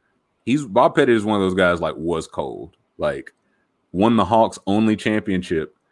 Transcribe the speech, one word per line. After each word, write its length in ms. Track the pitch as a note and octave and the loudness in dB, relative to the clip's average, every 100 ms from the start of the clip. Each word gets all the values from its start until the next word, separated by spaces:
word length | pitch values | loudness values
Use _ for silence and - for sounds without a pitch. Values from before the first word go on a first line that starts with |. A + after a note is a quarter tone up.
| _ _ _ _ - | _ _ _ _ -4
He's, 180 | C#3+ | -4
Bob 300 | B2+ A2 D#3+ | 0 2 4
Pettit 220 | D#3+ C3+ A#2 | 4 2 2
is 80 | |
one 120 | G#2 G2+ | 2 0
of 60 | |
those 120 | F#2+ | 0
guys, 260 | F#2 F2+ E2+ | 2 2 2
like, 140 | D#2+ - | -4 -4
was 300 | E2 E2 - | -4 -4 -6
cold. 500 | - C2+ G1+ E2+ _ _ - | -8 -10 -10 -16 _ _ -6
Like, 340 | D#2 C#2 - _ _ _ _ _ _ | -6 -6 -12 _ _ _ _ _ _
won 240 | F2 A2+ A2+ | 0 2 2
the 80 | |
Hawks' 340 | F2+ A2+ G#2 - - | 2 2 2 -2 -2
only 280 | G#2 A2 | 0 0
championship. 840 | G#2 A#2 G#2+ G#2+ F#2 F#2 E2 D2 _ _ | 0 -2 -4 -2 -4 -2 -4 -4 _ _